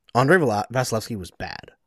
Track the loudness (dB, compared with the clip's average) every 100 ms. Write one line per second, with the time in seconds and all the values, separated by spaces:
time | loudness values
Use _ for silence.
0 | _ 0 4 4 4 0 -2 -4 -2 -4
1 | -6 -10 -10 _ -12 -12 -18 _